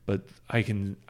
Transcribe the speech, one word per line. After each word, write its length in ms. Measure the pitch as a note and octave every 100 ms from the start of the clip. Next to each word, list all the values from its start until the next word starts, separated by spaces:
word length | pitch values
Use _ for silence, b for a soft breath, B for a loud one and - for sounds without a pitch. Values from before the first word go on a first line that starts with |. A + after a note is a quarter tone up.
| -
but 160 | G2 - - -
I 100 | A#2+
can, 360 | G#2+ G#2 G2 G2